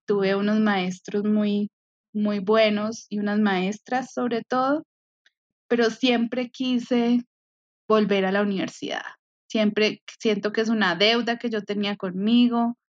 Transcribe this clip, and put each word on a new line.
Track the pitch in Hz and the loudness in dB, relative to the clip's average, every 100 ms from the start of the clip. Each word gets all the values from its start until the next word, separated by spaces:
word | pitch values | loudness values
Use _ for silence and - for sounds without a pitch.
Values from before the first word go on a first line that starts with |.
| - | -2
Tuve | 208 190 196 | 0 2 0
unos | 202 214 | 0 2
maestros | 214 196 180 185 - 208 | 2 2 -2 -6 -6 -4
muy, | 214 214 208 202 208 _ _ _ _ | 0 0 0 0 -4 _ _ _ _
muy | 214 208 202 | -4 -2 -2
buenos | 190 220 214 208 214 233 - | 0 2 4 2 -4 -8 -10
y | 208 | -6
unas | 208 208 | -2 0
maestras | 208 185 185 214 - 254 247 | 0 0 -2 -6 -6 -6 -6
sobre | - 247 233 | -6 -4 -4
todo, | - 254 262 302 - _ _ _ _ _ _ _ - | -2 -2 0 -2 -4 _ _ _ _ _ _ _ -4
pero | 240 226 | 0 0
siempre | 226 254 240 233 254 247 | 2 2 2 0 -4 -6
quise | - 254 247 240 240 233 240 - _ _ _ _ _ - | -4 -2 -2 0 0 2 0 -2 _ _ _ _ _ 2
volver | 214 202 196 | 2 4 2
a | 190 | 2
la | 196 | 0
universidad. | 208 190 127 - - - - - _ _ _ | 0 -2 -6 -8 -8 -8 -10 -18 _ _ _
Siempre | 226 208 208 214 208 - - | 0 2 2 0 0 -14 -4
siento | 226 208 208 | -2 0 -2
que | 208 | -2
es | 220 | 0
una | 226 190 | 2 2
deuda | 170 208 233 226 240 | 2 2 2 0 -4
que | 240 | -4
yo | 214 | -6
tenía | 202 202 202 202 | -4 -4 -4 -4
conmigo, | 185 185 208 240 247 233 233 240 _ | -6 -2 2 4 4 2 -2 -4 _